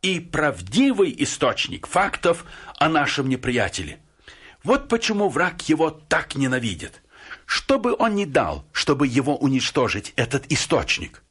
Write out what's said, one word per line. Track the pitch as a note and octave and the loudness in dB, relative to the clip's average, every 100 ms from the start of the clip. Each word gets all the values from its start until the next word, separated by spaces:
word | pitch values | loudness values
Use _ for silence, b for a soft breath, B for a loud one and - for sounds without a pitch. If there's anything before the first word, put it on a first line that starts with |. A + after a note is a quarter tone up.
и | F#3+ F3+ | 0 -2
правдивый | D#3+ - D3+ B2+ - E3+ C#4 G#3+ F#3 - | -4 0 0 -2 -2 2 2 4 2 2
источник | C#3 - C3+ G#2+ - F2 - | -4 2 0 0 -4 -6 -2
фактов | F3+ F#3+ - F3 E3+ B B B B | 0 0 0 0 0 B B B B
о | D#3 | 2
нашем | D#3 C#3+ - C3+ | 2 2 0 -2
неприятеле. | B2+ B2+ B2 G2 - D#2 - _ B B B B B | -2 0 0 -2 -4 -8 -12 _ B B B B B
Вот | E3 C4+ C4+ | 0 0 2
почему | A#3 - G#3 G3+ | -2 0 0 0
враг | D3 F3+ F3 - | 0 -2 -4 0
его | D#3 D#3+ | 2 2
так | D3+ _ D#3 - | -2 _ -2 -2
ненавидит. | C#3+ C3+ B2+ A#2 F2 - - _ B B B B | -2 0 0 -4 -6 -12 -18 _ B B B B
Что | - - C4+ | -6 0 0
бы | A#3+ - | 2 0
он | A3+ G3+ | 0 0
ни | |
дал, | G3 C3 E2 D2 - | 0 0 0 -4 -8
чтобы | - - C#3 C#3+ | -4 0 2 2
его | A#2+ C3 C#3+ | 2 0 0
уничтожить, | C#3 C3 - - A#2 G2+ - - | 2 2 0 0 0 -2 -6 -4
этот | A#2 C#3 - | -2 -2 -2
источник? | C3+ - D3 - - - - _ | -2 2 0 0 -4 -4 -16 _